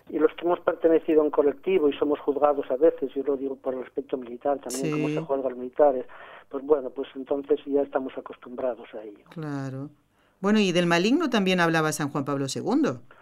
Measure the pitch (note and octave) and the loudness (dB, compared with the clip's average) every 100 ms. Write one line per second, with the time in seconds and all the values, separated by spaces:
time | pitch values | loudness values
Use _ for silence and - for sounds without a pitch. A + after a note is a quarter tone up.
0 | - D#3 D#3 - E3+ F3 - E3+ E3 D#3+ | -8 0 0 0 -2 0 0 2 4 4
1 | - D#3 D3+ D3 C#3+ C3+ F#3 F#3+ D3 C#3 | 4 4 4 4 2 2 0 2 2 2
2 | D3 D3 - C#3 D3 C#3+ - B2+ E3 E3 | 0 0 -2 0 2 0 -2 2 2 2
3 | C3 C#3 C3+ C3+ C#3 C3+ C3+ C3 A#2 - | -6 -4 -2 -2 -4 -6 -6 -6 -8 -10
4 | C3+ C3+ A#2+ A#2+ C#3+ C#3 B2+ C3 D#3 D3+ | -8 -8 -8 -6 -4 -4 -4 -6 -4 -2
5 | D3+ D#3 D#3+ C#3 C3 B2 B2+ - D3 B2+ | -2 -4 -2 -2 -2 -6 -8 4 4 4
6 | - - - - - C#3 C#3 D3+ C3 - | -6 -14 -20 -20 -12 -10 2 2 0 -8
7 | C3 C3+ B2+ C#3+ C#3 C#3+ C#3+ C#3 C#3 C#3 | -10 -10 -6 -6 0 -2 0 -2 0 -2
8 | C3 - - - B2 B2 C3 A2 A2+ - | -6 -10 -14 -16 -16 -6 -6 -6 -12 -16
9 | A2 G#2 _ E3 D3+ C#3 C3+ C3+ C#3+ _ | -16 -18 _ -12 -8 -8 -8 -10 -12 _
10 | _ _ _ - F#3+ G#3+ G3 E3+ F3 F3+ | _ _ _ -4 2 4 4 4 4 4
11 | G3+ D4 D#4 A3+ F#3 F#3 E3+ D#3+ D#3 D3+ | 4 2 2 0 2 2 2 2 0 0
12 | C#3+ D3+ C#3+ C#3 C3+ A#2+ C#3 C4+ A#3+ B2 | -4 -4 -4 -4 -4 -4 -2 0 0 -2
13 | - - | -12 -20